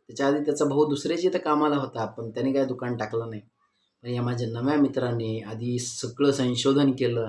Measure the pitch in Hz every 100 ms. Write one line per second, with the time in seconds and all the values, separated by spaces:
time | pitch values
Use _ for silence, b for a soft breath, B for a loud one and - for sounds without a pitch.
0 | - 117 139 147 147 143 147 139 151 139
1 | - 170 180 175 156 151 151 143 131 117
2 | 107 - 113 110 131 135 131 123 123 117
3 | 107 113 117 107 - _ _ _ _ _
4 | 120 123 120 120 117 117 127 147 135 131
5 | 123 117 113 110 101 110 120 123 - -
6 | - - 139 139 127 120 139 135 139 127
7 | 123 117